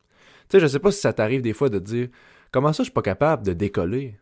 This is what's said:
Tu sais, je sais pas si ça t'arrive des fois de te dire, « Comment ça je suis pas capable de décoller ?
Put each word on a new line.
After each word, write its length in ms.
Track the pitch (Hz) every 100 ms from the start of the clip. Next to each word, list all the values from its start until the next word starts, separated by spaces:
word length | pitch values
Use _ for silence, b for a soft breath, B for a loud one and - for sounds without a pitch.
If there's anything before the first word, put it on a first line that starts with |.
| b b b b b
Tu 40 |
sais, 80 | 190
je 60 | 156
sais 120 | 135
pas 120 | 202
si 100 | -
ça 120 | 127
t'arrive 300 | 110 107 135
des 100 | 117
fois 160 | 104 139
de 100 | 98
te 60 |
dire, « 240 | 95 117 123 b b b b
Comment 220 | - 151
ça 100 | 156
je 20 |
suis 80 | 254
pas 80 | 127
capable 420 | 104 92 151 147
de 80 | 98
décoller ? 640 | 85 101 - 87 123 135 104